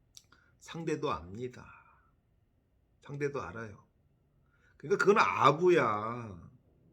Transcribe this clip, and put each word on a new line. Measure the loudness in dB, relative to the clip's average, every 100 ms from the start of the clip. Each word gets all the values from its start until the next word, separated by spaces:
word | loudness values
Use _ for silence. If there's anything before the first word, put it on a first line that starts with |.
| _ -20 _ _ _ _
상대도 | -14 -8 -4 -4 -4
압니다. | -6 -8 -12 -12 -12 -20 -20 _ _ _ _ _ _ _ _ _ _ _ _
상대도 | -16 -6 -6 -6
알아요. | -8 -12 -14 -16 _ _ _ _ _ _ _ _ _ _
그러니까 | -2 2
그건 | 4 4
아부야. | 4 4 4 6 4 4 2 0 -4 -8 -12 -16 -20 -20 _ _ _